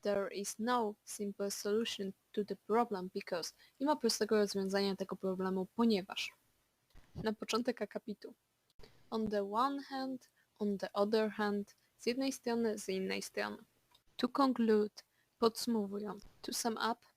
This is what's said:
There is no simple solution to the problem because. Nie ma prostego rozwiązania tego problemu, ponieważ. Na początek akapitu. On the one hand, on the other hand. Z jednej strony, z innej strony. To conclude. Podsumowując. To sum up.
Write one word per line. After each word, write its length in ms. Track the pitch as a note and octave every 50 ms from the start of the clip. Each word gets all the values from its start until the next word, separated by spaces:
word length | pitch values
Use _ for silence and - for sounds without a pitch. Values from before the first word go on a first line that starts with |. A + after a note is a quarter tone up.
There 320 | - G#3 G3+ G3+ G3 - -
is 240 | F#3 G3+ - - -
no 360 | G#3+ A#3+ B3 B3 A3+ G#3 G#3 _ _
simple 460 | - - - G#3 G3+ G3 - G3+ G3+
solution 640 | G3 - - G#3 G3+ A3 A#3 A3 - - G3+ F#3+ - _ _ _
to 120 | - - G#3
the 120 | - G3
problem 540 | - _ - G#3 A#3 A#3+ A3 G#3 F#3 F3+ F#3+ _
because. 380 | G3 - - F#3+ E3+ D#3+ - - _ - - _ _
Nie 60 | C4+
ma 100 | C#4+ D4+
prostego 400 | D4+ - A3+ - - A3 G#3 A3+
rozwiązania 600 | G#3+ G#3 G3+ - G3 F#3+ F#3+ F#3+ G3 G3 G3 G3
tego 200 | - G3 - G3
problemu, 500 | - - F#3+ F#3 F#3 F#3 F#3+ F#3+ F#3+ F#3 - _
ponieważ. 560 | - A#3 A#3 A3 F#3+ F3+ - - - - - - _ _ _ _ _ _ _ _ _ _ _ _ - - _ _
Na 180 | - - A3
początek 500 | G#3+ _ A3 - - - A#3+ - A3+ -
akapitu. 520 | G#3+ - - G#3 _ - G3+ _ - - - _ _ _ _ _ _ _ _ - - - - - - -
On 200 | - A3 A3 G#3+
the 220 | G#3 G#3 G3+ G3
one 300 | G#3 A3 B3 C#4 C#4+ C#4
hand, 480 | C4+ - C4+ C4+ C4 C4 C4 B3+ - _ _ _ _ _ _ _
on 200 | G#3+ G#3 G3+ F#3+
the 140 | - -
other 380 | _ G#3 G3+ G#3 A3 A3 A3 G#3+
hand. 460 | G3+ - G#3 G#3 G3+ G3+ G3+ - - _ _ _ _ _
Z 80 | -
jednej 260 | A#3 A#3+ C4 C4+ C4+
strony, 460 | C4+ - _ A#3+ A#3 A#3 A#3 A3+ G#3 G#3
z 100 | - -
innej 340 | F#3+ F#3+ F#3+ F#3+ G3 G3+
strony. 340 | G3 - _ G#3 G#3 G#3 G#3 - - _ _ _ _ _ _ _ _ _ _
To 120 | - - B3
conclude. 720 | - - C#4 C4 B3 - A#3 A3 A3 G#3+ G#3 G#3 _ - - _ _ _ _ _ _ _
Podsumowując. 840 | A#3 A3+ A3 - - - A#3 A3 G#3 G3 - G3+ G#3 G#3 F#3 G3+ - - - -
To 100 | - -
sum 200 | A#3+ - - A#3+
up. 280 | A3 - - A3 A#3+ _ _ - _